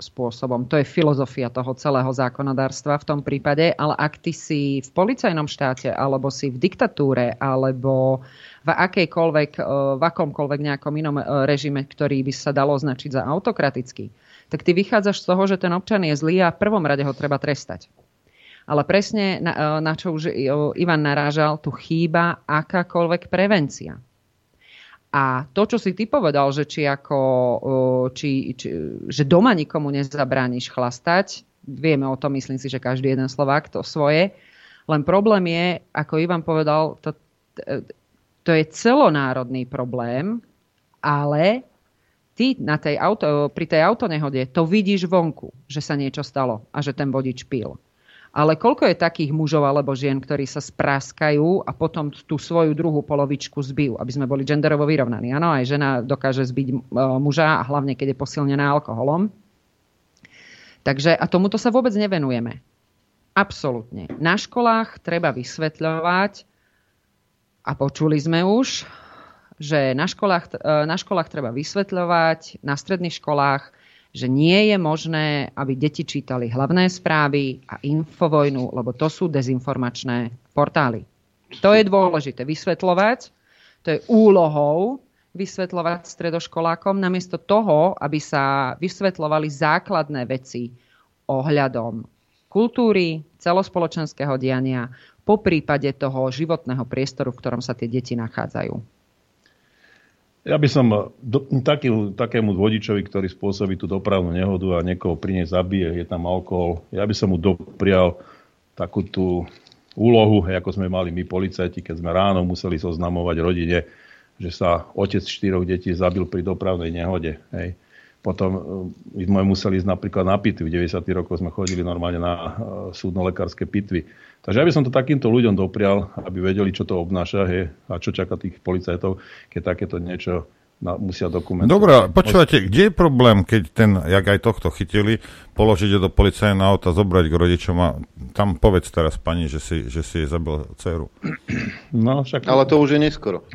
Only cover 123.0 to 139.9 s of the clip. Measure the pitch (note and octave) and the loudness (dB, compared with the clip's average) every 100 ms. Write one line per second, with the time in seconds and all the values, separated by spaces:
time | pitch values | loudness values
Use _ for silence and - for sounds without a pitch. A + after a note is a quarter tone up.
123 | F#2+ F2+ F#2 F2+ F2 - F2 G2+ G2 F2 | -6 -2 -2 -2 -6 -6 -4 -4 -2 -4
124 | - - - _ - G#2+ E3 D3+ C3 C3 | -6 -18 -20 _ 0 4 4 4 2 0
125 | C3 C#3 A#2 B2 A#2 F#2+ F#2+ - G2 G2+ | 0 0 4 4 4 2 0 0 2 2
126 | F2+ - F#2 F#2 F#2 G2 G2 F#2 F#2 F#2 | -2 -10 -10 -4 -2 0 0 -2 -4 -4
127 | E2+ F#2 F2 G2+ F#2 F2+ E2+ - - F2 | -2 -4 -2 0 0 0 -4 -8 -10 -6
128 | - F#2+ F2+ F2+ F#2 - F#2 F#2 F2+ F2 | -6 -4 -4 -6 -8 -8 -4 -4 -2 -4
129 | G2 F#2 - - - F2 F2+ F2+ F2 F2 | -2 -4 -10 -20 -12 -6 -4 -4 -4 -6
130 | F2 F2+ F#2 F2 - _ _ _ F2 F2 | -6 -8 -4 -4 -6 _ _ _ -8 -6
131 | F#2+ F2+ F2+ F2+ - F2+ G#2+ G3 G3+ C3 | -6 -4 -4 -4 -4 2 4 6 10 10
132 | F#2 F#3 G#2+ F3+ D#3 C3+ F#2+ A#2+ G#3 F3 | 10 4 6 6 6 4 4 4 4 6
133 | E3+ B2+ B2 G2+ F2 A2+ D#2+ - G#2+ F#2+ | 4 8 8 8 6 2 0 4 6 6
134 | D#2 G2 F#2 G2+ A#2 - F2 - F2+ G#2 | 4 4 4 4 2 0 -2 -2 -2 2
135 | G#2 A2+ - - - - A2 G2 G2+ G2 | 2 0 -4 -20 -14 2 4 6 4 4
136 | F2+ - G2+ - G#2+ F#2+ F#2+ F#2+ F#2 E2+ | 4 6 4 6 2 4 4 4 4 4
137 | G2 F2+ D#2+ E2 F2 F2 - F2 F2 - | 4 6 4 4 4 2 0 2 2 0
138 | - - B1+ - G2+ F2 A2 F#2 - - | -12 -14 -14 -2 0 4 4 4 0 0
139 | D#2+ - D#2+ E2+ D#2 D2 - E2 A#1+ | 0 0 -4 -2 -2 -4 -4 -6 -4